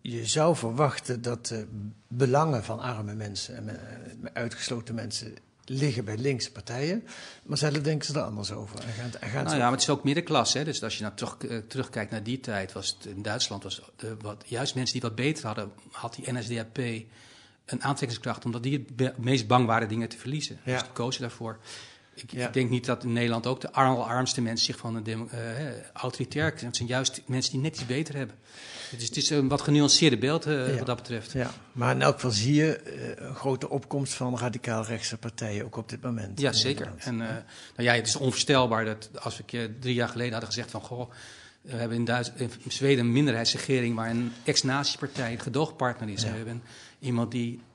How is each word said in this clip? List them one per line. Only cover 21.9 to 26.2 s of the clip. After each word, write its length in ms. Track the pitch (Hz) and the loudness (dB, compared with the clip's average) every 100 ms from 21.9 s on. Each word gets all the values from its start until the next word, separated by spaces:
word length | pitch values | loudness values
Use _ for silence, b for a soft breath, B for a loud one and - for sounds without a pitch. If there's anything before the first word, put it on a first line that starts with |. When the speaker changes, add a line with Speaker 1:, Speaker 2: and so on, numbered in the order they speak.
| B B | B B
Speaker 2:
Ik, 180 | - - | -18 -10
Speaker 1:
Ja. 140 | 127 123 | -4 0
Speaker 2:
ik 60 | |
denk 180 | 127 123 | 2 4
niet 140 | 123 | 2
dat 200 | 123 120 | 2 -2
in 80 | 123 | 0
Nederland 340 | 117 120 117 117 | 2 2 2 0
ook 140 | 131 | -2
de 120 | - | -2
allerarmste 680 | - 131 127 113 123 131 - | 4 6 6 2 0 0 0
mensen 260 | 117 113 - | 0 2 0
zich 100 | 123 | -2
van 160 | 117 113 | -6 -4
een 60 | |
demo-, 240 | 110 110 113 | -4 -4 -6
eh, 80 | 120 | -8
hè, 340 | 117 113 151 110 - | -6 -6 -6 -8 -12
autoritair, 640 | - 127 - | -6 -6 -4